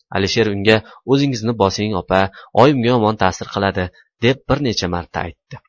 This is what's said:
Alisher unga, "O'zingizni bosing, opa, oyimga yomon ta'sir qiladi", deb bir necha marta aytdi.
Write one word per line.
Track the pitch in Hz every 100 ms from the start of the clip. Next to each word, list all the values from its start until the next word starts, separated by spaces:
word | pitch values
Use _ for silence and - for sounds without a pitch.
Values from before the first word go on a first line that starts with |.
| _
Alisher | 95 98 117 110
unga, | 101 101 110 - -
"O'zingizni | - 139 143 120 110
bosing, | 113 98 101 104
opa, | 90 - 95 95 - -
oyimga | - 139 139 113
yomon | 123 107 107
ta'sir | 92 - -
qiladi", | 101 98 92 90 _ _ -
deb | 120 131
bir | - 131
necha | 139 104 90
marta | 87 82 87
aytdi. | 87 - _ -